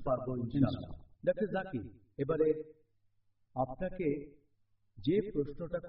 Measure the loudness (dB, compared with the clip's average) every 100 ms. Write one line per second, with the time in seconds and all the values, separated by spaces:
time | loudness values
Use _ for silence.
0 | 0 0 0 -2 0 4 4 2 -6 -12
1 | -16 -4 0 0 0 -2 -4 -6 -8 -12
2 | _ -6 0 4 4 4 -2 -14 _ _
3 | _ _ _ _ _ -2 -2 -2 -4 0
4 | 0 0 -4 -16 _ _ _ _ _ -6
5 | 2 2 2 -2 -2 -4 -6 -6